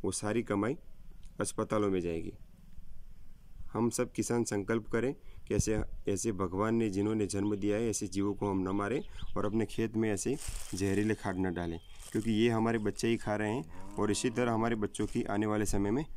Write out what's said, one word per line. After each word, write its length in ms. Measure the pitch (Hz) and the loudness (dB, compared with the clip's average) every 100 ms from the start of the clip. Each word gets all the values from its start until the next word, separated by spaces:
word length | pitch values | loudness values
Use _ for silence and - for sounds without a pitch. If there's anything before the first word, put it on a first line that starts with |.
वो 80 | 95 | -2
सारी 300 | 95 107 113 | -2 0 0
कमाई 340 | 113 104 107 156 - - - - - - | 0 0 0 -2 -8 -14 -12 -12 -12 -4
अस्पतालों 500 | 101 - 107 107 101 | -4 -2 0 2 2
में 100 | 92 | 2
जाएगी। 320 | 85 82 90 - - - - - - - - - - - - - - | 0 -2 -6 -10 -16 -18 -14 -10 -8 -8 -8 -10 -12 -12 -14 -8 -4
हम 180 | 104 117 | 0 0
सब 220 | - 123 | 2 -2
किसान 320 | - 104 120 | -2 0 0
संकल्प 440 | 110 104 101 113 107 | 0 -2 0 -2 0
करें 240 | 117 123 - - - - | 0 0 -4 -12 -12 0
कि 60 | |
ऐसे, 260 | 107 - 107 - - - | 0 2 0 -2 -4 -2
ऐसे 240 | 98 117 | 0 0
भगवान 400 | 92 95 92 110 | 0 -2 0 2
ने 140 | 113 110 | 2 2
जिन्होंने 360 | 95 107 110 98 | 2 2 2 0
जन्म 280 | 98 104 104 | 2 0 2
दिया 200 | 101 104 | 2 2
है 120 | 117 | 0
ऐसे 160 | 101 101 | -2 -2
जीवों 260 | 98 101 | 0 0
को 160 | 95 101 | 0 0
हम 80 | 95 | 0
न 120 | 92 | 2
मारें 280 | 101 101 135 - - - 95 | 0 0 -2 -4 -6 -2 0
और 100 | 98 | 2
अपने 200 | 110 104 | 2 0
खेत 300 | - 113 110 | 0 0 2
में 140 | 110 | 2
ऐसे 260 | 98 110 147 - - - | 2 0 -2 -4 -6 -4
जहरीले 400 | 90 98 98 107 | 0 2 4 2
खाद 240 | 104 101 92 | 0 0 0
न 140 | 92 | 0
डालें, 240 | 87 85 85 - - - | 0 -4 -6 -10 -14 -4
क्योंकि 180 | 110 107 | -2 2
ये 160 | 107 117 | 4 4
हमारे 280 | 113 113 113 | 6 4 2
बच्चे 280 | 104 - 113 | 0 0 2
ही 80 | 113 | 2
खा 200 | 110 104 | 0 0
रहे 140 | 107 | 2
हैं 440 | 120 160 - - | 0 -4 -8 -6
और 160 | - 104 | 0 2
इसी 200 | 101 131 | 4 2
तरह 220 | 117 123 | 2 2
हमारे 240 | 113 117 117 | 4 2 2
बच्चों 300 | 104 - 104 | 0 0 0
की 160 | 117 | 0
आने 220 | 110 104 107 | 0 2 2
वाले 200 | 107 101 | 2 4
समय 240 | 104 101 | 4 4
में 140 | 123 151 | 2 -2